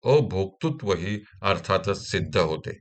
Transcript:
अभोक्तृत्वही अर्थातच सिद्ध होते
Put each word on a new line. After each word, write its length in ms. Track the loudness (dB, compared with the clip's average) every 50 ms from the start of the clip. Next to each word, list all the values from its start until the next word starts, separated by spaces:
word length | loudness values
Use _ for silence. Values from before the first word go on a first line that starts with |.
| 4
अभोक्तृत्वही 1160 | 4 4 4 4 2 0 -2 -2 -2 -4 _ -4 -4 -4 -4 0 -2 0 0 0 -4 -6 -6 -8 -14 -18 -4 -2
अर्थातच 680 | 0 0 0 0 0 0 0 2 0 -4 -4 -4 -4
सिद्ध 260 | -2 -2 -2 0 2
होते 420 | 2 2 2 0 -4 -6 -10 -12 -12